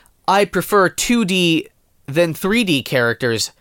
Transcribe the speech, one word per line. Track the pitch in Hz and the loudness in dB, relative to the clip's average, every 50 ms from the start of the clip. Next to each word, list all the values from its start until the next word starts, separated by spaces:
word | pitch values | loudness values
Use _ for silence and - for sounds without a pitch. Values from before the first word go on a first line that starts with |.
| _ _ _ _ - | _ _ _ _ -2
I | - 190 202 208 | 0 2 2 2
prefer | 185 - 180 - - 208 202 185 170 | 0 -2 -4 -2 0 2 2 2 2
two | - - - - 240 233 220 | 0 -2 -2 0 0 0 0
D | 175 190 185 175 170 165 151 - - _ _ _ _ _ _ _ | 0 0 0 2 2 0 0 -2 -6 _ _ _ _ _ _ _
than | - 135 165 175 165 147 | -4 0 0 0 0 -2
three | - - 190 214 240 226 | -4 -4 -2 0 0 0
D | 185 147 131 | 0 0 -2
characters | - - 151 127 120 117 113 - 131 120 113 104 - - - _ | -2 -2 -2 0 0 0 -2 -2 -2 -2 -2 -2 -4 -6 -10 _